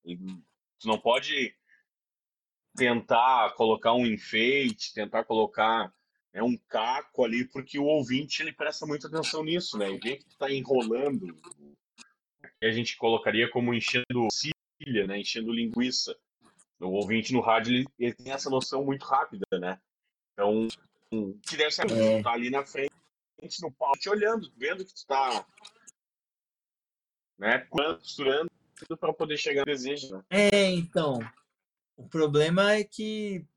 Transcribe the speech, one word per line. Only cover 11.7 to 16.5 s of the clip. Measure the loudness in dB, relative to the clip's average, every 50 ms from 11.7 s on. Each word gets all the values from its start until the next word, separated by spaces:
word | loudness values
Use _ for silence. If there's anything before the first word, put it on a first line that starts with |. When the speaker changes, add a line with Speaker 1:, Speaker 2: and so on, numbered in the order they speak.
| _ _ _ _ _ -20 -20 _ _ _ _ _ _ _ -20 -20 _ _
Speaker 1:
que | -2
a | -2
gente | 0 0 -4 -4 -6
colocaria | 0 2 2 2 2 2 0 2 2 0 2
como | 0 0 0 0 0
enchendo | 0 -2 0 0 -2 -2 _ 0 0 0 0
cília, | 0 -2 -4 -6 -6 _ _ _ _ _ -8 -2 0 0 0
né? | 0 -4 -6
Enchendo | -6 -6 -6 -6 -4 -2
linguiça. | -2 -2 -2 -2 0 -2 -2 0 0 -2 -4 -4 -8 _ _ _ _ _ _ -20